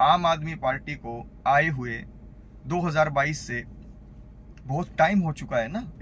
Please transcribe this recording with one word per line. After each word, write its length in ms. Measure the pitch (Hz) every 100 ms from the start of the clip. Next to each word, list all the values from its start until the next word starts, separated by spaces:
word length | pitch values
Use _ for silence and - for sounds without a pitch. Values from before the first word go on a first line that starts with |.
आम 240 | 139 175 170
आदमी 280 | 160 156
पार्टी 400 | 160 131 139 -
को 480 | 143 117 117 - - 123
आए 220 | 143 160
हुए 360 | 131 123 117 - - - - - - 131
दो 140 | 175
हज़ार 300 | 170 156 151
बाईस 360 | 143 143 151 -
से 180 | 120 110 - - - - - - - - -
बहुत 240 | 123 143 - -
टाइम 220 | 160 202
हो 120 | 160
चुका 240 | 143 139 127
है 160 | 113
ना 200 | 208 - -